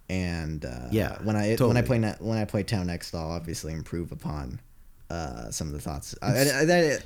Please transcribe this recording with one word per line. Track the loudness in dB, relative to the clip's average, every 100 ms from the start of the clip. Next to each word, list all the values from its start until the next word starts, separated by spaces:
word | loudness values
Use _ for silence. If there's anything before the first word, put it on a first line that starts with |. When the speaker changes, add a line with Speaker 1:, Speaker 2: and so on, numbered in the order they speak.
| -4
Speaker 1:
And, | -2 -2 -2 -4 -4 -6
uh, | -8 -2
Speaker 2:
Yeah, | 0 0 -2
Speaker 1:
when | 0 2
I, |
when | 2
I | 4
Speaker 2:
totally. | 6 6
Speaker 1:
play | 4 4
ne-, | 2 0
when | -2 0
I |
play | 0 0
Tau | 0 0
next, | 0 -2 -4 -6
I'll | -4
obviously | -4 -6 -6 -6
improve | -6 -4 -6 -6
upon, | -6 -6 -6 -6 -10 -14 -20 -20 -18 -8
uh, | -6 -6 -8 -8
some | -6 -6
of |
the | -6
thoughts. | -6 -6 -8 -2
I, | 2
I, | 4
I, | 4 4 6 6 6 2